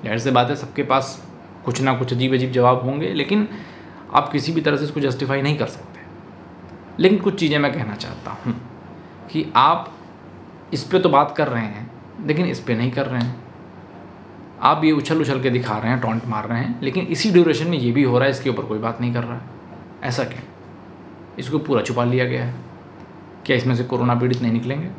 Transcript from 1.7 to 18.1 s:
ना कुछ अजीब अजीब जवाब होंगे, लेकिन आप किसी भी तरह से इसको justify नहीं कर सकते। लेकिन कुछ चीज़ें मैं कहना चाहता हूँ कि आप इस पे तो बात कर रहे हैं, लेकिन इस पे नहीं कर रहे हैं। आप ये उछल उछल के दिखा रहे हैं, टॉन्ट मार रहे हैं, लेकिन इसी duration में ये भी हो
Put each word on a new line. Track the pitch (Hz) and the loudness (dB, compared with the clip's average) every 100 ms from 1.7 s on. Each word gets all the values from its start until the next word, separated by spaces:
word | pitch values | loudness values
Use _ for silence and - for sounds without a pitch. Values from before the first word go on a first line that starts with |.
| 117 | 0
ना | 131 | 0
कुछ | 123 123 | 0 0
अजीब | 123 131 | 0 2
अजीब | 131 127 | 2 2
जवाब | 127 123 127 | 4 6 6
होंगे, | 123 143 180 | 2 -2 -2
लेकिन | 175 147 208 208 - - - - - - | -2 2 2 2 -4 -14 -16 -18 -18 0
आप | 139 143 | 2 4
किसी | 143 151 | 2 0
भी | 165 | 0
तरह | 151 143 | 2 2
से | |
इसको | 147 151 | 0 0
justify | 139 120 135 139 | 0 0 0 0
नहीं | 139 151 | 2 0
कर | - | -2
सकते। | - - - - - - - - - - - - - | -6 -16 -18 -18 -18 -18 -20 -20 -20 -18 -18 -14 4
लेकिन | 180 202 | 6 6
कुछ | 185 - | 2 0
चीज़ें | 160 147 | 2 2
मैं | 143 | 2
कहना | 139 107 101 | 0 -4 -6
चाहता | - - - - | -10 -10 -10 -6
हूँ | 120 117 - - - - - - - | -6 -6 -8 -18 -18 -18 -18 -18 -6
कि | 160 156 117 | -6 2 4
आप | 139 175 - - - - - - - - - | 4 4 -2 -16 -20 -20 -20 -20 -20 -20 -8
इस | - | -6
पे | - 185 | 2 2
तो | 180 | 6
बात | 139 151 - | 4 4 0
कर | 143 | -2
रहे | 117 | 0
हैं, | 110 104 113 - - - | -4 -8 -12 -14 -18 -8
लेकिन | 151 151 175 | -2 0 0
इस | 120 | -2
पे | - | -2
नहीं | 113 127 | 0 0
कर | 127 131 | 0 -2
रहे | 127 | 0
हैं। | 120 - - - - - - - - - - - - - | -2 -4 -14 -20 -20 -20 -20 -18 -18 -20 -20 -20 -20 2
आप | 131 156 | 4 6
ये | 156 | 4
उछल | 147 131 160 | 4 2 2
उछल | 139 131 | 2 2
के | 131 | 2
दिखा | 123 123 107 | 0 0 -2
रहे | 113 | 0
हैं, | 127 | 0
टॉन्ट | 120 113 120 | 0 -2 -2
मार | 107 107 | -4 -2
रहे | 117 | -2
हैं, | 170 240 | -2 -2
लेकिन | 135 175 - | -2 -2 -2
इसी | 160 220 | 0 6
duration | 175 165 127 165 | 6 6 4 2
में | 160 | 0
ये | 120 | 2
भी | 123 | 4
हो | 131 | 4